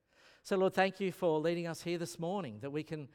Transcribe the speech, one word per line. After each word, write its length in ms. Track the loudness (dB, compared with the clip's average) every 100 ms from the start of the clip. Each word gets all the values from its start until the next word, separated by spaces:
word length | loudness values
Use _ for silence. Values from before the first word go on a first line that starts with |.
| _ _ -20 -12
So 140 | 0 4
Lord, 180 | 4
thank 260 | 4 2 2
you 120 | -4
for 260 | 2 2 4
leading 280 | 2 0 -4
us 160 | -6
here 160 | -4 -4
this 200 | -4 -4
morning, 400 | -4 -4 -4 -6
that 100 | -6
we 120 | -4
can 260 | -4 -8 -10